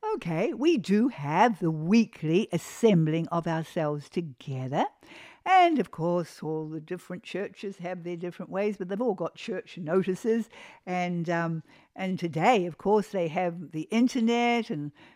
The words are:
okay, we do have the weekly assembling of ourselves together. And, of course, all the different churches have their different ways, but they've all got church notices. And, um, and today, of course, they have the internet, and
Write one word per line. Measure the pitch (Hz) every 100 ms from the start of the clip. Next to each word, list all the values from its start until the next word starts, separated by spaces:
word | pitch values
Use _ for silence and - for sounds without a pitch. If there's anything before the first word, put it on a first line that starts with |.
| 427 427
okay, | - 160 226
we | 285 294 320
do | 170 208 247
have | 233 143 160 240 208
the | 170
weekly | 160 160 226 220 - 156 170 226
assembling | 170 - - 233 185 156 160 165
of | 170 165
ourselves | 160 160 - 156 147 143
together. | - 170 127 - 131 131 143 415 - - - - -
And, | - 370 349 302
of | 185
course, | - 160 175 165 -
all | 156 156 156
the | 156
different | 156 180 - 180
churches | - 180 196 190 202 196
have | 180 180
their | 170 175
different | 180 170 170
ways, | 180 208 202
but | 180
they've | 196
all | 254 196
got | 170
church | - - 185 - -
notices. | 151 185 190 185 233 226 220 - - - -
And, | 180 175 175 165
um, | 170 165 165 - - _ -
and | 190 185
today, | 170 156 185 240 175
of | 156
course, | 196 214 196
they | 190 170
have | 165 180 170 175
the | 156 156
internet, | 226 247 262 226 233 240 233 220
and | 156 147 - -